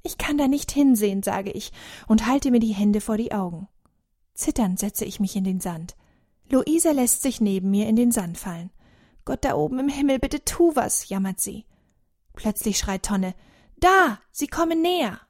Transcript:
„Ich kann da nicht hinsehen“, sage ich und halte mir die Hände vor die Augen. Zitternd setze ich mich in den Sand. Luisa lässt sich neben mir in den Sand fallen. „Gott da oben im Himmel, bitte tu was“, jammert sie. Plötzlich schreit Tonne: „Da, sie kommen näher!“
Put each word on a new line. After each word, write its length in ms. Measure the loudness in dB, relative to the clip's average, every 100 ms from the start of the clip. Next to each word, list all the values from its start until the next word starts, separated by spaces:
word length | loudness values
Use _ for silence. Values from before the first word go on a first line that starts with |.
„Ich 160 | -12 -6
kann 200 | -2 0
da 100 | 2
nicht 240 | 0 -2
hinsehen“, 520 | 4 4 6 2 0
sage 280 | -2 -4 -6
ich 200 | -10 -12 -16 -20 -20 2
und 180 | 2
halte 260 | 4 2 4
mir 80 | 2
die 140 | 2
Hände 260 | 2 2 2
vor 160 | 0
die 160 | -4 -4
Augen. 360 | -4 -6 -8 -14 _ _ _ _ _ _
Zitternd 460 | -4 -2 0 0 0
setze 260 | -4 -6
ich 140 | -8 -4
mich 160 | -2
in 80 | 0
den 160 | -2 -2
Sand. 360 | -4 -8 -12 -18 _ _ _ _ _
Luisa 420 | 0 2 2 2
lässt 300 | 2 2 0
sich 180 | -2 0
neben 300 | 0 0 0
mir 180 | 0 2
in 80 |
den 160 | 4 4
Sand 260 | 2 -4 -10
fallen. 340 | -12 -12 -14 -18 _ _ _ _
„Gott 220 | -8 -4
da 80 | -2
oben 240 | 0 -2 0
im 100 | -2
Himmel, 300 | 0 0 2
bitte 240 | 0 -4
tu 320 | -6 2 4
was“, 320 | 4 0 -4 -4
jammert 300 | -4 -4 -4
sie. 260 | -8 -8 -18 _ _ _ _ _ _
Plötzlich 460 | -6 -4 -2 -2 -2
schreit 240 | -2 -4
Tonne: 320 | -2 -2 -2 -8 _ _ _ 2
„Da, 420 | 6 6 4 0 _
sie 160 | -8 -6
kommen 340 | -2 0 2
näher!“ 400 | 2 0 -2 -6